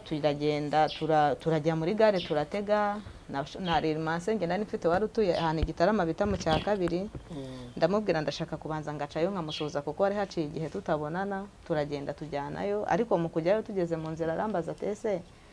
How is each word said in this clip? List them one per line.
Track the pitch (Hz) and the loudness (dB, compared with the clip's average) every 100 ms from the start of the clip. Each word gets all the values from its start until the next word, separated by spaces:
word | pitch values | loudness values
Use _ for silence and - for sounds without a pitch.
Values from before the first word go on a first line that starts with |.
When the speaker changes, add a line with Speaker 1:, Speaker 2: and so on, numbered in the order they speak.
| - | -2
Speaker 1:
turagenda, | 156 151 143 147 147 147 151 151 | 0 0 2 0 0 2 2 2
tura-, | - 156 151 147 127 | 0 2 4 4 2
turajya | 165 156 156 160 | 0 2 2 0
muri | 160 | 0
gare | 214 214 190 | 4 4 4
turatega, | 175 151 151 202 202 208 208 208 196 - - | 0 0 0 -2 2 2 2 -2 -8 -16 -8
na, | 139 151 - | -6 -6 -4
na | 180 160 156 156 | 0 2 2 0
Masenge | 160 170 170 220 170 | 0 -2 0 0 0
nari | 185 | 0
mfite | 214 220 247 | -2 0 2
wari | 190 208 | 2 2
utuye | - 202 160 | 2 2 4
ahantu | 165 156 | 2 2
i | 156 | 0
Gitarama | - 175 214 165 | 4 4 4 2
bita | 160 202 | 2 0
mu | 196 | 0
cya | 165 156 | 2 2
kabiri. | 196 208 175 175 208 - - | 2 0 0 -2 -4 -10 -12
Speaker 2:
Mm. | 147 131 127 123 - | -10 -10 -12 -8 0
Speaker 1:
Ndamubwira | 165 208 202 160 | 2 2 2 0
ndashaka | 151 - 160 156 | 0 -4 -6 -6
kubanza | 151 156 151 | -6 -6 -4
ngacayo | 147 143 156 180 | -6 -4 0 0
nkamusuhuza | 196 156 - 151 143 | 0 -4 -4 -4 -2
kuko | 147 147 | -4 0
hari | 196 208 | 2 2
haciye | 196 175 147 | -2 -2 -4
igihe | 160 156 | -4 -6
tutabonana, | 196 190 151 151 175 202 196 202 - - | -6 -2 -2 0 -4 -4 -6 -8 -12 -2
turagenda | 151 147 143 143 | -2 0 -4 -6
tujyanayo, | 147 147 143 143 151 196 208 - | -8 -6 -4 -4 -4 -2 -2 2
ariko | 170 233 185 | 2 4 2
mu | 165 | 2
kujyayo | 165 165 214 214 | 0 2 2 0
tugeze | 190 170 160 | -2 0 -2
mu | 160 | -4
nzira | 160 160 | -2 -2
arambaza | 165 214 185 160 | 0 0 -2 -4
ati, | 151 196 | -4 -4
"Ese," | 208 220 180 - - - | -2 -2 -2 -4 -20 -20